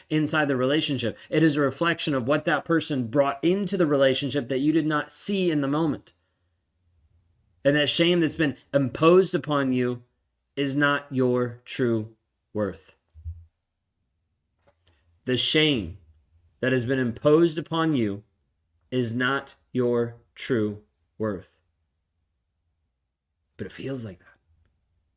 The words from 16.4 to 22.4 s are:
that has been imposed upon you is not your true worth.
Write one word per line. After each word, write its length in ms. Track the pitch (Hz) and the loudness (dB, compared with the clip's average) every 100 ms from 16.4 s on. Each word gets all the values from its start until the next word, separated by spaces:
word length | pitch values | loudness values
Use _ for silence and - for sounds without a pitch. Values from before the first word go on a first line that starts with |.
| _ _ | _ _
that 140 | 127 | -2
has 120 | 127 117 | 0 0
been 140 | 135 | -2
imposed 580 | 120 113 147 156 170 156 | -2 0 4 4 4 0
upon 380 | - 165 160 143 | -4 -2 0 0
you 280 | 107 101 - _ _ _ _ _ _ | 0 -4 -12 _ _ _ _ _ _
is 240 | 127 117 117 | -2 -2 -2
not 400 | 127 139 - - _ | -2 -2 -6 -20 _
your 460 | 127 120 120 117 117 _ - | -2 0 0 -2 -8 _ -16
true 480 | - 120 107 101 _ _ _ _ | -4 -2 -2 -6 _ _ _ _
worth. 380 | 110 95 - _ _ _ _ _ _ _ _ _ | -6 -6 -12 _ _ _ _ _ _ _ _ _